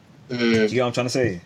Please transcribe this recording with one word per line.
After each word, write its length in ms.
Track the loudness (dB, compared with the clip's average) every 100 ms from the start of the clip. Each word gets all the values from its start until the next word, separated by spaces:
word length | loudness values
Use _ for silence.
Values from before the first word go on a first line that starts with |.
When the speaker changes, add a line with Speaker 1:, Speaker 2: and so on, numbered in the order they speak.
| -20 -20 -10
Speaker 1:
Mm. 80 | -2
Speaker 2:
Do 80 | 2
you 220 | 2 2
get 120 | 2
what 40 | 0
I'm 40 |
trying 140 | -2 -2
to 40 |
say? 300 | 0 0 -2